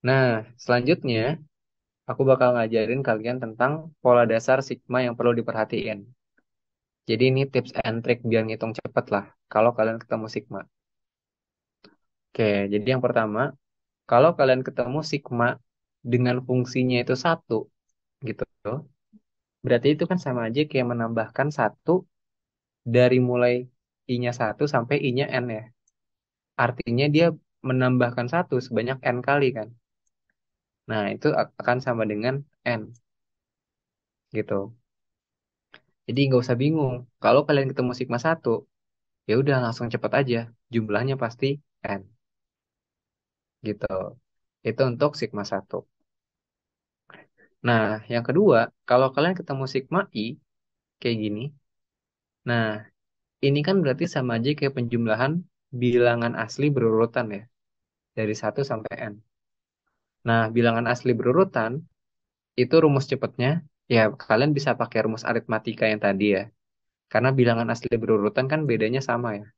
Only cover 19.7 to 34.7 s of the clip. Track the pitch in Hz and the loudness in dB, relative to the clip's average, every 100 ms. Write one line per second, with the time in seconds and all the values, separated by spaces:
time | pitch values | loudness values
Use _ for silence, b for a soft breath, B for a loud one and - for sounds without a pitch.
19.7 | 120 135 151 170 180 147 123 113 120 151 | 2 2 2 0 -2 -2 -4 -4 -2 -2
20.7 | 135 120 120 113 113 110 - 147 147 110 | -2 -2 -2 -2 -4 -4 -2 -4 0 -2
21.7 | - - 185 - _ _ _ _ _ _ | -2 0 0 -2 _ _ _ _ _ _
22.7 | _ - 120 123 127 123 123 123 123 123 | _ 0 4 6 4 2 2 2 2 -4
23.7 | _ _ _ - 123 123 120 117 - 147 | _ _ _ -6 -2 -2 -2 -4 -2 0
24.7 | 135 117 143 139 123 139 127 123 110 117 | 0 0 -2 0 -2 -2 -4 -4 -8 -12
25.7 | _ _ _ _ _ _ _ _ - 120 | _ _ _ _ _ _ _ _ -2 -2
26.7 | 120 - 120 147 151 170 160 _ _ 131 | -2 -4 0 2 4 2 0 _ _ -4
27.7 | 127 127 127 120 120 120 165 180 131 120 | 0 2 2 0 -2 -2 -2 -2 -4 -2
28.7 | 113 117 131 131 123 123 143 135 123 110 | -4 -2 -4 -2 -2 0 2 2 -2 -12
29.7 | - _ _ _ _ _ _ _ _ _ | -14 _ _ _ _ _ _ _ _ _
30.7 | _ - 110 101 104 151 143 110 _ - | _ -6 -2 -2 0 0 0 -4 _ -2
31.7 | 127 127 120 107 104 117 135 143 _ 127 | -2 -2 -2 -2 -2 -4 -4 -10 _ -6
32.7 | 117 107 120 _ _ _ _ _ _ _ | -6 -8 -18 _ _ _ _ _ _ _
33.7 | _ _ _ _ _ _ 107 104 101 104 | _ _ _ _ _ _ -8 -6 -6 -8